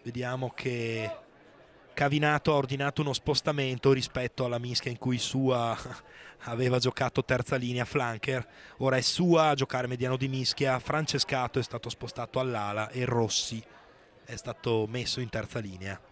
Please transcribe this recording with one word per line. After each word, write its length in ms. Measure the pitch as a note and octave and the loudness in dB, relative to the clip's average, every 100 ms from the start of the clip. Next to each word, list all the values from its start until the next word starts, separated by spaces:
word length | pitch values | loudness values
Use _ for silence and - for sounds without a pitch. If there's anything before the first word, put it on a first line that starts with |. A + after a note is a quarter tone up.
Vediamo 500 | - A#2+ B2 C3 B2+ - | -8 -6 -4 -2 -4 -4
che 560 | C3 A#2+ A#2 A2+ A2 - - - - - - - - | -4 -2 -2 -2 -4 -6 -14 -20 -20 -20 -20 -20 -12
Cavinato 600 | - C#3+ D3 D3+ D3+ - | 0 2 4 4 4 4
ha 20 | D3 | 2
ordinato 460 | C3+ C#3 C#3+ C#3 | 2 0 -2 0
uno 100 | D3 | -2
spostamento 800 | B2+ - C#3 - D3 C3+ B2+ C#3 | 0 0 0 2 0 0 2 6
rispetto 540 | C3 B2+ - B2 - B2 | 6 4 -2 -4 -2 -2
alla 120 | A#2+ | -2
mischia 320 | B2 A#2+ - | -2 -4 -4
in 80 | A#2+ | -4
cui 200 | B2+ B2 | 0 0
Sua 600 | - C3+ C3+ B2+ A#2 A2 - A#2 - | 0 2 2 2 2 -2 -6 -12 -16
<laughs> 400 | - - - - | -20 -20 -16 -8
aveva 320 | A#2 B2+ B2+ | 0 2 4
giocato 460 | B2 - B2+ - - | 2 0 -2 0 0
terza 320 | B2+ B2 C3+ | 0 0 -2
linea, 260 | B2 B2 | 0 -2
flanker. 640 | A#2+ D3 B2 A2+ - C3 A#2 - - - | 0 0 -2 -2 -2 -2 -4 -14 -20 -2
Ora 180 | C3 C3 | 2 2
è 60 | |
Sua 480 | - - F3+ E3 D#3 | 2 2 6 6 6
a 40 | |
giocare 340 | C#3+ C3 B2+ B2+ | 4 0 -2 -2
mediano 280 | B2+ B2+ B2+ | -2 0 0
di 140 | C3+ | 0
mischia, 500 | C3 B2+ - C3+ B2+ | -2 -2 0 2 0
Francescato 800 | - D3+ D#3 C#3 - C3+ B2 - | 0 -2 0 -2 0 0 0 -2
è 20 | |
stato 280 | A#2+ A#2 - | -2 -6 -8
spostato 500 | - A#2+ - A#2+ - | -10 -10 -10 -6 -2
all'ala 500 | C3 A#2 G2+ G#2 G#2+ | 0 -2 -2 -2 -4
e 140 | B2 | -2
Rossi 580 | B2 A#2+ A2+ - - A2+ - - - - - - | 0 2 2 0 -2 -6 -10 -20 -20 -20 -20 -20
è 140 | - A#2 | -14 -12
stato 480 | - A2+ - A2+ G#2+ | -10 -6 0 0 0
messo 320 | A#2+ A#2 - | -2 -4 -4
in 80 | B2 | -4
terza 320 | A2+ G#2 A#2+ | -6 -6 -6
linea 400 | G#2+ F#2 F#2+ F#2+ - | -8 -8 -10 -10 -12